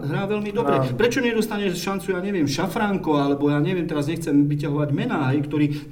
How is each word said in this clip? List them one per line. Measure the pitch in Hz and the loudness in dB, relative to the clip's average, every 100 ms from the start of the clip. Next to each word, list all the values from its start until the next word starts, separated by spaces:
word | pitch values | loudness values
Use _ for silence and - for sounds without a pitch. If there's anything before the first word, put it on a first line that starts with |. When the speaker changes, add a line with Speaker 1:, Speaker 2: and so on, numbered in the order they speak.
Speaker 1:
hrá | 143 180 196 | -4 -2 -2
veľmi | 208 202 | -2 -2
dobre. | 165 143 135 | 0 2 2
Speaker 2:
Hrá. | 127 127 | 0 2
Speaker 1:
Prečo | 240 269 | 2 2
nedostane | 240 220 - 208 202 | 2 0 0 -2 -2
šancu, | 165 196 196 - | -2 -4 -4 -2
ja | 180 | -4
neviem, | 196 196 135 | -2 0 0
Šafránko, | 160 175 233 208 190 160 147 | 0 -2 0 0 0 2 2
alebo | 139 139 143 | 2 2 2
ja | 147 | 2
neviem, | 160 180 156 | 2 0 -2
teraz | 151 143 | -2 -2
nechcem | 165 165 143 143 | -2 2 4 4
vyťahovať | 147 143 143 147 | 0 -2 -2 0
mená, | 143 247 185 131 | 0 0 0 0
hej, | 147 143 | 0 0
ktorí | 151 147 - - | 0 0 0 -8